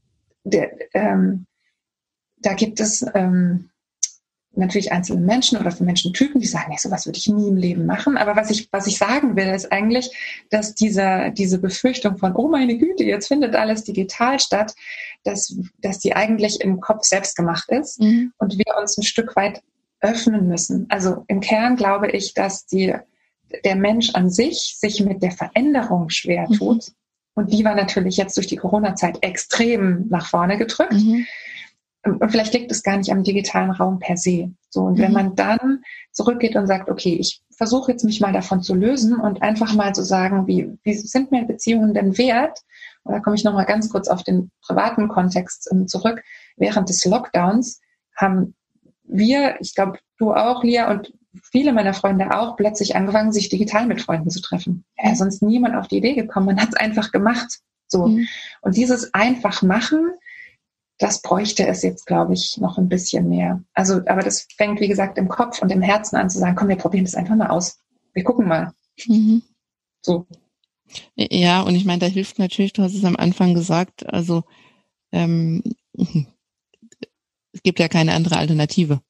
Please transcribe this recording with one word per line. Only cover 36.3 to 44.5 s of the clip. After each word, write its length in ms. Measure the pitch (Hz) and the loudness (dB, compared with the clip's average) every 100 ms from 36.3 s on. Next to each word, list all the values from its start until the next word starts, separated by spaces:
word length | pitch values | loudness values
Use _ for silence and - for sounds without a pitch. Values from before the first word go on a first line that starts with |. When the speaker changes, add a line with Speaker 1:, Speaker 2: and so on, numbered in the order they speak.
| 240 226 208 | 0 0 0
Speaker 1:
und 120 | 196 | 0
sagt, 220 | 190 - | 0 -2
okay, 260 | - 185 170 | -4 -2 -2
ich 260 | - - _ - | -2 -8 _ -6
versuche 360 | 226 254 262 | 0 0 0
jetzt 120 | 247 | 0
mich 160 | 214 214 | 0 2
mal 140 | 202 | 0
davon 280 | 190 - 190 | 0 0 -2
zu 120 | 180 185 | 0 2
lösen 400 | 214 277 220 233 | 2 2 2 2
und 260 | 208 190 | 0 0
einfach 320 | 208 220 220 | 0 0 2
mal 220 | 214 202 190 | 2 0 -2
zu 80 | |
sagen, 420 | 190 190 185 196 190 | 0 0 2 0 2
wie, 300 | 180 - - | 0 -2 -6
wie 120 | 208 202 | -4 -4
sind 360 | - 254 269 | -2 -2 0
mir 140 | 254 226 | 0 -2
Beziehungen 480 | 220 - 226 214 | -4 0 2 2
denn 240 | 208 196 190 | 2 2 2
wert? 420 | 254 233 311 - _ - - - | 2 2 0 -4 _ -20 -20 -14
Und 100 | - | -6
da 60 | 202 | -4
komme 140 | 208 208 | 0 0
ich 80 | |
nochmal 220 | 214 202 190 | 2 2 0
ganz 240 | 214 214 | 0 0
kurz 200 | 196 190 | -2 -2
auf 140 | 180 | -2
den 280 | - 180 180 | 0 0 -2